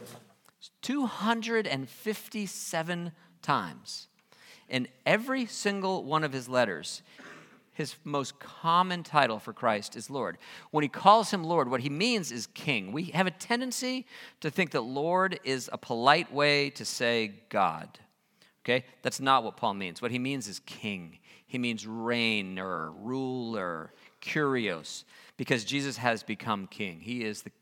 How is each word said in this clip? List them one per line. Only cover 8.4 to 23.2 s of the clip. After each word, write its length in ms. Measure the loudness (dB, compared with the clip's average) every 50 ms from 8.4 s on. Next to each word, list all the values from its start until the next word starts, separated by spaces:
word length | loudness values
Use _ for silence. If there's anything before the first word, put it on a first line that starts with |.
| -18 -18 -10 -2 2 4 6 6 6 4 0 -4 -2
title 360 | 2 6 6 6 6 4 -2
for 140 | -6 -10 -4
Christ 420 | 0 2 4 4 2 0 -6 -10
is 140 | -12 -10 -6
Lord. 280 | -4 -4 -2 -4 -4 -8 -12 -18 -18 -18 -8 -2
When 120 | 0 2 2
he 60 | 0
calls 420 | 2 6 8 10 10 10 8 2
him 120 | 0 -2 0
Lord, 260 | 2 4 4 4 4
what 120 | 2 0
he 80 | 0 -2
means 420 | -2 0 0 2 2 0 -2 -4
is 160 | -6 -8 -8
King. 440 | -10 -10 -6 -2 0 0 0 0 -4
We 140 | -6 -6 -6
have 220 | -4 -4 -2 -2
a 40 | -4
tendency 760 | -6 -6 -4 -2 -2 -2 -2 -4 -6 -4 -4 -4 -4 -6 -8 -12 -16 -18 -18 -20 -12 -8
to 100 | -8 -4
think 200 | -2 -2 -2 0
that 100 | 0 -4
Lord 580 | -2 -2 -2 -2 0 2 2 4 2 2 0 -4 -2
is 260 | -2 -2 -2 -4 -6
a 60 | -8
polite 540 | -8 -4 -4 0 4 8 8 8 6 4 0
way 380 | 2 4 6 6 6 4 4 0
to 140 | -2 -6 -8
say 480 | -6 -2 2 2 4 4 4 2 0 -4 -10 -8 -2
God. 480 | 2 4 4 2 2 -4 -10 -14 -16 -20 -20 _ _ _ _ _ _ _ _ _ _ _ 0
Okay? 220 | 0 0 0 0 -4 -10 _
That's 180 | -4 -4 -4 0
not 240 | 4 6 6 6 4
what 140 | 0 -4
Paul 160 | 0 0 0 0
means. 260 | 0 -4 -6 -6 -6
What 100 | -4 -2
he 80 | -2 -2
means 280 | -2 -2 -4 -4 -6
is 120 | -8 -10 -12
King. 600 | -14 -16 -14 -8 -8 -6 -6 -8 -10 -14 -18 -20 _ -20 -20 -20 _
He 120 | -8 -4
means 280 | -2 -2 -2 -2 -4 -6
reigner, 1080 | -8 -8 -4 -2 0 2 2 2 2 2 0 -2 -4 -6 -6 -4 -4 -4 -4 -4 -6 -8
ruler, 960 | -8 -8 -6 -4 -4